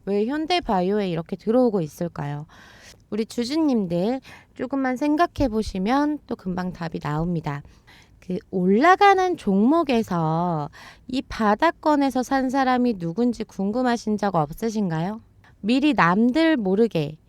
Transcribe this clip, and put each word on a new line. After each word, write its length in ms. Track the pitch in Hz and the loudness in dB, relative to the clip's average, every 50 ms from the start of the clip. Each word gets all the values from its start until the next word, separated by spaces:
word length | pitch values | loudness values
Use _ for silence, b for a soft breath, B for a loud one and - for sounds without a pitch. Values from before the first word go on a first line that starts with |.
| _ | _
왜 200 | 190 196 202 214 | -4 -2 -2 -2
현대바이오에 800 | 233 285 302 320 294 359 349 - - 214 185 180 185 202 214 202 185 | -2 -2 -4 -2 -2 -2 -2 0 0 0 0 2 0 0 0 -2 -2
이렇게 260 | 170 160 165 - 196 | -4 -4 -6 -6 -10
들어오고 440 | - - 208 226 254 254 240 196 202 | -6 -2 0 2 4 4 4 2 0
있을까요? 680 | 160 147 - - 175 170 - - 147 143 147 147 156 B B B B B B B B B B B _ _ | -4 -4 -6 -8 -8 -8 -6 -8 -8 -8 -8 -8 -10 B B B B B B B B B B B _ _
우리 160 | 208 208 226 | -6 -6 -6
주주님들 960 | - - - 240 233 285 330 320 294 254 226 196 170 175 170 180 220 254 262 B B B B B B _ | -6 -4 -6 -6 -2 -2 0 2 2 2 0 0 0 0 0 0 0 -2 -4 B B B B B B _
조금만 420 | - 240 247 - 277 269 262 254 | -10 -8 -4 -4 -2 -2 -2 -2
생각해 520 | 240 294 294 294 311 349 339 - - 294 247 | 0 0 0 2 2 0 -2 0 -2 -2 0
보시면 680 | 214 220 208 - - 190 185 214 254 277 294 294 302 285 - | 0 -2 -4 -4 -4 -4 0 0 2 2 2 0 -2 -4 -6
또 100 | - - | -10 -10
금방 360 | - - 185 180 185 180 185 | -8 -6 -8 -6 -4 -6 -6
답이 280 | 175 - 170 165 160 170 | -8 -8 -8 -8 -8 -6
나옵니다. 600 | - 147 147 151 165 180 175 160 147 151 143 143 b b b b b b b b b b b _ | -6 -4 -4 -2 -2 -2 -2 -4 -4 -6 -8 -8 b b b b b b b b b b b _
그 180 | _ - 185 - - _ | _ -8 -8 -8 -8 _
올라가는 840 | - 190 180 185 196 220 285 349 381 - 403 403 392 381 370 370 349 | -4 0 2 4 4 6 6 6 6 6 6 6 6 4 2 0 -2
종목에서 1300 | - - 208 190 196 208 247 311 339 330 269 247 226 214 - 190 170 160 156 160 165 175 180 170 151 147 - B B B B B B B - | -2 0 0 2 4 4 4 4 2 2 2 0 0 0 0 -2 -2 0 0 0 0 0 -2 -2 -4 -4 -6 B B B B B B B -6
이 140 | 247 269 | -6 -6
바닥권에서 1000 | - - - - 226 202 214 220 311 330 339 - - 311 302 285 277 277 240 254 | -6 -6 -6 0 2 2 2 4 2 0 0 0 0 2 2 2 2 0 0 -2
산 280 | 240 - 285 269 254 262 | -2 0 -2 -2 0 0
사람이 480 | 240 277 269 254 254 254 247 247 233 185 | 0 0 2 2 2 2 2 0 0 -2
누군지 440 | 170 165 165 208 240 247 220 - | -4 -6 -2 0 0 0 0 -4
궁금하신 760 | 220 - - - 196 196 214 254 254 247 233 226 - 214 214 202 | -10 -12 -6 -4 -4 -2 -2 0 0 0 0 -2 -2 -4 -2 -2
적 160 | - 202 185 | -2 0 0
없으신가요? 840 | 170 151 143 160 - 220 226 208 220 208 180 160 160 165 190 214 226 - _ _ _ b b b _ | 0 -2 -2 -4 -6 -6 -4 -2 -2 -2 -2 -2 -2 -4 -4 -6 -8 -14 _ _ _ b b b _
미리 320 | - 196 247 269 254 302 262 | -2 0 0 2 2 2 4
남들 640 | 196 170 165 180 208 226 247 247 311 330 320 320 | 4 4 4 4 4 2 2 2 2 2 2 2
모르게, 600 | 254 208 185 190 202 233 220 - 165 147 147 156 - _ | 2 0 0 2 2 2 2 2 -2 -4 -4 -8 -12 _